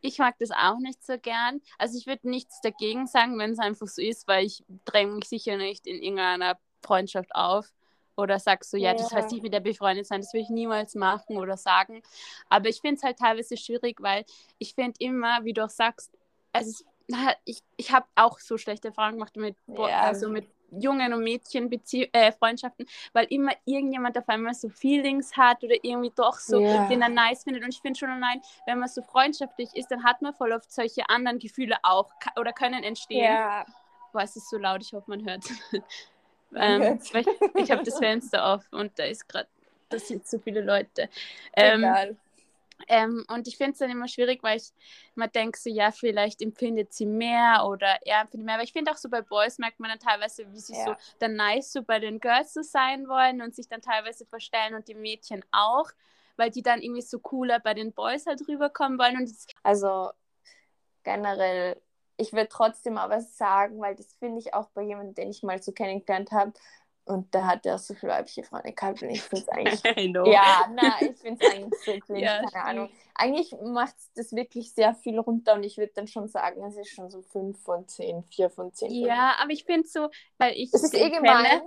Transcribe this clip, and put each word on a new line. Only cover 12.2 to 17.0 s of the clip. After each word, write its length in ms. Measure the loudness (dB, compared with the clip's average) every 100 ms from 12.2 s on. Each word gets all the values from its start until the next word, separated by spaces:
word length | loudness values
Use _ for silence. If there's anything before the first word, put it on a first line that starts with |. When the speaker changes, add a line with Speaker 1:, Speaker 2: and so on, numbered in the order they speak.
| -20 -20 2
Speaker 1:
Aber 200 | 4 4
ich 120 | -2
find's 220 | -2 0
halt 160 | -2 2
teilweise 380 | 2 2 -4 -10
schwierig, 460 | -6 -4 -4 -4
weil 220 | -2 -2 -4 -20 _ _
ich 160 | -12
find 260 | -4 -4 -4
immer, 440 | -4 -2 0 0
wie 80 | -2
du 120 | -4
auch 60 | -4
sagst, 420 | 0 -2 -2 -18 _ _ _ _
also 180 | -4 -4
es, 140 | -12 -16 _